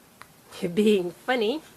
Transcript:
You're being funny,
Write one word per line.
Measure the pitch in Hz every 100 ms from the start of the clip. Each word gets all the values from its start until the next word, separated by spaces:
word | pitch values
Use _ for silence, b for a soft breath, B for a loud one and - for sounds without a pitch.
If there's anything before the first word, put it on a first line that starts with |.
| - - - _ - -
You're | 185
being | 175 214 208 175
funny, | 165 - 254 214 294 -